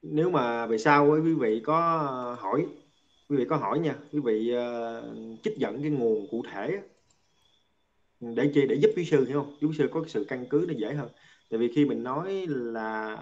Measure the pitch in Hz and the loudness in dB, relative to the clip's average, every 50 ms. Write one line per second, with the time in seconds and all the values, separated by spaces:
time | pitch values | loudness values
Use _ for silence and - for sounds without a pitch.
0 | - 160 151 151 160 180 175 143 123 120 117 117 117 110 113 110 - 151 147 147 | -10 -2 0 0 2 2 2 2 0 0 0 -2 0 0 -2 2 6 6 6 8
1 | 147 143 151 156 160 165 165 147 123 110 110 117 113 - 156 165 170 165 165 160 | 8 6 6 6 4 2 2 2 2 2 0 0 0 0 0 0 2 0 0 0
2 | 151 139 131 127 123 120 120 - 98 95 107 139 170 - - - _ _ _ _ | -2 -2 -4 -6 -6 -8 -8 -8 -4 -2 0 0 0 -2 -6 -16 _ _ _ _
3 | _ _ _ _ _ _ 143 135 120 120 156 151 - 98 117 151 170 151 143 - | _ _ _ _ _ _ 0 0 2 2 0 0 0 0 0 0 0 -2 -2 -4
4 | - - - 147 139 117 107 107 113 117 123 120 120 120 120 117 117 117 113 117 | -10 -6 -6 -2 0 2 2 2 2 0 0 0 0 -2 -4 -6 -6 -6 -8 -10
5 | 117 117 113 113 113 113 113 113 - - - - 127 - 110 131 147 151 147 131 | -10 -12 -12 -12 -12 -14 -14 -6 -6 -6 -2 -2 -4 -4 -4 -4 -2 -2 0 2
6 | 120 113 110 104 101 - - 120 - - - 98 104 135 180 202 196 - _ _ | 2 2 2 2 0 -4 -6 -6 -6 -6 -8 -6 -4 -4 -4 -6 -8 -14 _ _
7 | _ _ _ _ _ _ _ _ _ _ _ _ _ _ _ _ _ _ _ _ | _ _ _ _ _ _ _ _ _ _ _ _ _ _ _ _ _ _ _ _
8 | _ _ _ _ 120 117 117 117 131 147 143 147 139 123 117 135 175 214 - 185 | _ _ _ _ -12 -6 -2 2 2 4 4 4 4 4 4 4 4 4 4 2
9 | 170 151 160 143 131 120 135 147 139 143 - - 147 151 156 156 139 123 - 160 | 0 2 4 2 4 2 0 -2 -4 -4 -6 -2 -2 -2 2 2 0 0 0 -4
10 | 156 - - 110 101 - 135 127 123 123 143 151 175 175 156 117 107 110 135 147 | -6 -4 -4 -4 -4 -4 -6 -8 -6 0 0 0 0 0 -2 -4 -4 -4 -4 -6
11 | 131 117 - _ _ - - _ _ _ 113 113 117 120 120 151 147 135 120 113 | -8 -8 -12 _ _ -20 -20 _ _ _ -2 -2 -2 0 4 2 2 2 2 -2
12 | 117 123 131 147 175 190 196 190 190 170 143 127 120 117 113 113 110 110 110 110 | -4 -4 -4 -4 -4 -4 -6 -6 -4 -4 -4 -4 -4 -4 -6 -6 -4 -4 -4 -4
13 | 110 110 107 107 | -6 -6 -8 -12